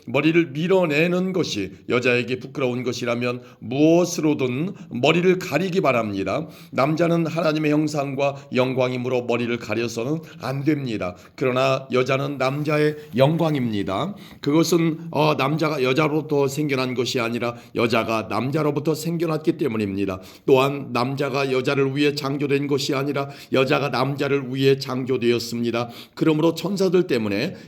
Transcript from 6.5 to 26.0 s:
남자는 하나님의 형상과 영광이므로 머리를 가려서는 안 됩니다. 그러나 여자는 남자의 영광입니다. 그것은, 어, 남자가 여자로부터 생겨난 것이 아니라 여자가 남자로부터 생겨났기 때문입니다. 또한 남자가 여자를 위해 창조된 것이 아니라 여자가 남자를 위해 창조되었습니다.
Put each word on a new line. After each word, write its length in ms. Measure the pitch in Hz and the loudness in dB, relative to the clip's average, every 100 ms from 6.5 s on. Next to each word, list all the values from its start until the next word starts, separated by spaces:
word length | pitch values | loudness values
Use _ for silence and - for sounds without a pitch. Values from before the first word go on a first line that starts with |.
| - - | -14 -8
남자는 560 | 123 139 156 170 170 160 | -2 0 2 2 2 0
하나님의 440 | 160 165 151 151 | 0 0 0 2
형상과 760 | 151 151 151 143 135 139 139 - 123 | 2 0 -2 -4 -2 -2 -2 -4 0
영광이므로 560 | 127 127 127 127 123 | 0 2 0 0 -2
머리를 460 | 123 117 120 120 120 | -2 0 -2 0 -4
가려서는 640 | 113 107 117 113 120 160 160 - | -4 -4 -2 -4 -4 -4 -6 -10
안 240 | 120 139 | -6 -2
됩니다. 540 | 139 143 131 107 90 87 - - | 0 0 -2 -4 -6 -8 -18 -4
그러나 500 | 131 123 135 131 - | -2 2 2 0 0
여자는 460 | 120 131 135 139 143 | 0 2 0 -2 -2
남자의 580 | 131 139 151 151 151 151 - 110 | -2 -2 -2 2 0 -2 -6 4
영광입니다. 1000 | 135 165 160 147 120 104 95 95 160 202 - - | 4 4 2 0 0 -2 -2 -2 -4 -6 -16 -6
그것은, 720 | - 156 - 180 165 156 - | 2 2 4 2 2 -2 -4
어, 220 | 156 151 | 0 2
남자가 500 | 147 135 151 156 151 | 2 0 0 0 0
여자로부터 640 | 127 135 156 151 143 143 139 | 0 2 2 0 0 0 0
생겨난 460 | 139 151 135 127 | 0 -2 0 -2
것이 260 | 123 117 131 | -2 -2 0
아니라 360 | 117 117 120 120 - - | -2 -2 -4 -6 -8 0
여자가 540 | 117 117 113 110 101 | 2 2 2 -2 -2
남자로부터 640 | 101 123 151 151 143 156 151 | -4 -2 0 0 0 -2 -2
생겨났기 600 | 170 170 165 156 156 156 | -2 -2 -2 -2 -2 0
때문입니다. 640 | 147 110 104 95 95 92 - - - | -2 -2 -2 -2 -2 -4 -10 -8 4
또한 480 | 131 135 143 120 | 4 4 0 -4
남자가 580 | 120 120 139 139 131 139 | -2 -2 -2 -2 -2 0
여자를 460 | 127 131 135 139 139 | 0 0 2 0 2
위해 180 | 147 143 | 0 0
창조된 520 | 135 143 139 139 143 | -4 -2 0 0 2
것이 280 | 143 139 135 | -2 0 -2
아니라 320 | 143 143 139 - - | -2 -2 -4 -8 -2
여자가 380 | 131 135 147 139 | 2 4 2 2
남자를 680 | 123 135 139 139 139 123 135 | 0 0 0 0 0 -2 2
위해 240 | 135 135 | 4 4
창조되었습니다. 1080 | 135 127 127 131 117 120 113 117 120 117 120 - | 0 -4 -2 0 2 2 0 -4 -2 -2 -4 -8